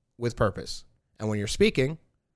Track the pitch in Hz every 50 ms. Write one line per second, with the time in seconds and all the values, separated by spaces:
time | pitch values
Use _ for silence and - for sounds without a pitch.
0 | _ _ _ - 117 120 113 - 123 104 - - 87 - - - - - _ _
1 | _ _ _ _ 110 107 107 104 101 101 - - 196 220 214 - 131 135 160 -
2 | _ _ _ _ _ _ _